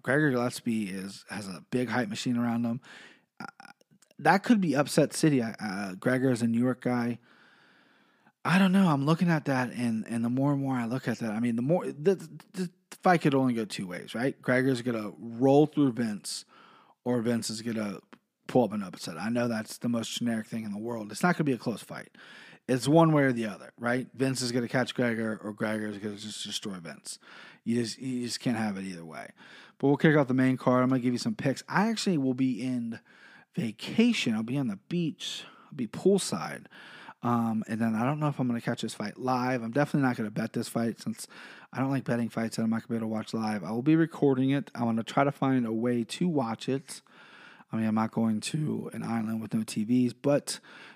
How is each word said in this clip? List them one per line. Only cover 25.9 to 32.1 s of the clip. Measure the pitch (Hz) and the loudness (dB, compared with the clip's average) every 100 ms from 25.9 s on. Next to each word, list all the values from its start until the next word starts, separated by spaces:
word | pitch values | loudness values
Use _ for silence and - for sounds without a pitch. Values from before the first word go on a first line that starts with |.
| 101 | -6
gonna | 107 101 | -8 -8
just | 107 - | -10 -10
destroy | 101 - 107 92 | -8 -8 -8 -10
Vince. | 80 69 - - - - - - | -12 -14 -16 -16 -18 -20 -20 -10
You | 113 117 | -2 -2
just, | 113 - | -2 -6
you | 131 123 | -6 -6
just | 120 - | -6 -4
can't | 127 110 | -2 -2
have | 107 | -2
it | 95 | -4
either | 95 85 | -8 -10
way. | 82 71 - - - - - - | -12 -14 -16 -18 -20 -20 -20 -2
But | 139 | 2
we'll | |
kick | 143 165 151 | 4 6 6
off | 131 | 4
the | |
main | 127 131 127 | 4 2 2
card. | 131 127 | 2 4
I'm | 127 | 4
gonna | 131 | 2
give | 123 | 0
you | 120 | 0
some | 117 | -2
picks. | 107 139 127 - | -2 -2 -2 -2
I | 165 220 | 0 0
actually | 214 202 | 0 0